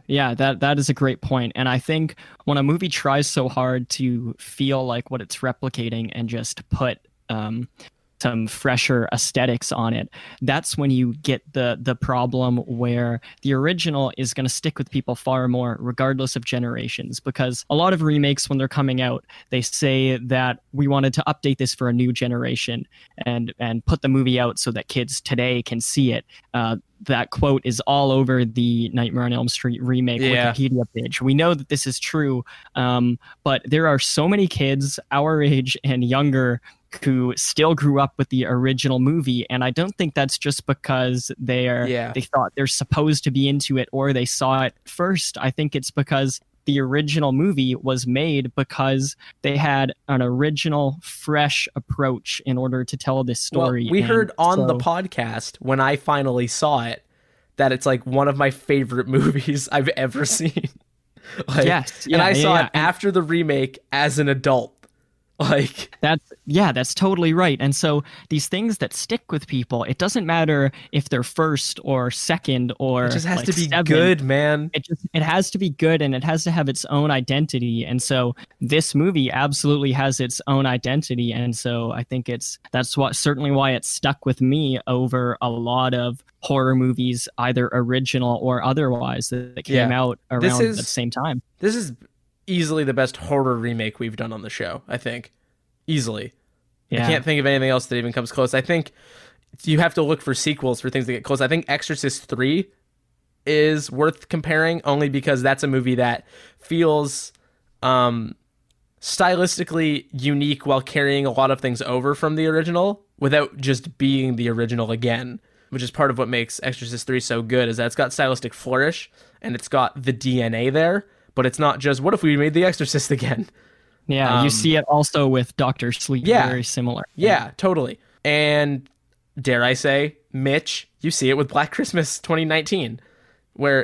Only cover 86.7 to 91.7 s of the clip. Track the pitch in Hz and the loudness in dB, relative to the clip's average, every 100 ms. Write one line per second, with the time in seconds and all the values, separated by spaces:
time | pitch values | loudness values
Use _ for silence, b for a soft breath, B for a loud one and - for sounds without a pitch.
86.7 | 127 127 127 123 120 - - 123 127 123 | 4 2 0 -2 -2 -6 -4 0 0 0
87.7 | 123 120 127 131 131 123 120 127 123 127 | 0 0 0 0 0 0 0 0 0 0
88.7 | 135 135 120 127 127 - 123 123 123 - | 0 0 0 -2 -4 -4 -6 -8 -12 -2
89.7 | 131 120 127 127 - - 123 123 123 113 | 2 2 2 0 -4 -6 0 2 2 2
90.7 | 107 120 127 120 123 156 127 - _ 196 | 0 -6 -4 -4 -4 -4 -4 -8 _ -2